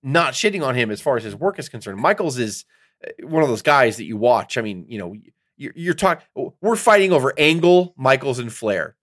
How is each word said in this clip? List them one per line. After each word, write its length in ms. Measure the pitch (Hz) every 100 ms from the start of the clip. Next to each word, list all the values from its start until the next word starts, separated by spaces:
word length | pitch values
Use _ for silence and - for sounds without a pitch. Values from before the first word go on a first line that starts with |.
Not 300 | 135 156 156
shitting 280 | 135 214 196
on 140 | 139 127
him 160 | 113
as 80 | 104
far 160 | 151 123
as 80 |
his 120 | 110 101
work 220 | 175 196
is 120 | -
concerned. 320 | 117 104 98
Michaels 360 | 151 214 175 127
is, 280 | 110 101 - _ _ _ -
uh, 60 | - 147
one 180 | 160
of 60 | 147
those 120 | 110
guys 340 | - 143 123 104
that 60 |
you 140 | 104 110
watch. 400 | 117 117 - -
I 40 |
mean, 220 | 110 92 85
you 80 | 110
know, 180 | 87 107 _ _ _ _
you're, 160 | 139 -
you're 180 | 170
talking, 320 | 175 190 165 _ - 135 _
we're 160 | 202 226
fighting 380 | - 208 190
over 200 | 165 127 -
Angle, 560 | 151 165 175 180 175 -
Michaels, 420 | 131 135 139 123
and 120 | 120
Flair. 440 | 113 110 95 78 _